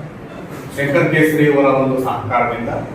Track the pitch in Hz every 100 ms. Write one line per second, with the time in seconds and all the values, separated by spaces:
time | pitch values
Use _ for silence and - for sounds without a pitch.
0 | - - - - - - - 135 143 165
1 | 151 156 156 151 147 139 139 131 131 127
2 | 127 - - - 117 117 117 - -